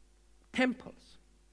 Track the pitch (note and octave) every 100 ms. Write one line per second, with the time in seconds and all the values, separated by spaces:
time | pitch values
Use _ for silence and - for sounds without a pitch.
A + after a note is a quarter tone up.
0 | - - - - - - B3+ - - -
1 | - - - - -